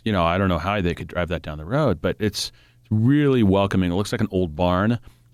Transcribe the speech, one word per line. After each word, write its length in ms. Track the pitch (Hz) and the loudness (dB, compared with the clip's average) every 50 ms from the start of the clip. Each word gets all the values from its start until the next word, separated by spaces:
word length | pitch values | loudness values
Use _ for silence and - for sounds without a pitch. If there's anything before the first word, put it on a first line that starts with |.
| _ | _
you 60 | 113 | -2
know, 120 | 104 92 85 | 0 2 2
I 140 | 82 87 95 | 2 2 2
don't 100 | 101 95 | 2 2
know 100 | 87 78 | 0 0
how 200 | 80 98 104 107 | 0 -2 -2 0
they 120 | 87 87 80 | 0 -2 -2
could 120 | - 90 - | -4 -8 -8
drive 200 | - 87 87 82 | -6 -4 -4 -4
that 120 | 87 80 | -4 -6
down 160 | - 82 76 76 | -6 -10 -12 -12
the 80 | 76 | -8
road, 360 | 87 120 151 156 120 90 - | -6 -2 0 0 0 0 -2
but 140 | - 92 85 - | -2 -4 -4 -2
it's 320 | 104 104 - - - - - - _ _ _ _ _ _ | -2 -4 -2 -4 -8 -10 -12 -18 _ _ _ _ _ _
really 500 | 110 107 113 127 143 147 151 139 131 123 110 | 0 2 2 4 4 4 4 2 4 4 4
welcoming. 480 | 95 95 98 98 98 - 98 92 87 | 4 4 4 2 2 0 0 0 0
It 40 | 87 | 0
looks 160 | 95 104 - | -2 -2 -4
like 100 | - 107 | -2 -4
an 60 | 110 - | -4 -2
old 240 | - 92 92 82 76 | 0 -2 -2 -2 -2
barn 440 | 80 90 90 90 90 101 110 120 113 - - - _ _ _ | 0 0 2 2 2 2 0 0 -2 -6 -12 -20 _ _ _